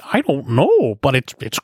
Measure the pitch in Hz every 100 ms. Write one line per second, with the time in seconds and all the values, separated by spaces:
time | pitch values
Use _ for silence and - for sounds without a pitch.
0 | - 226 - 139 120 117 190 453 135 104
1 | 139 131 123 - 117 -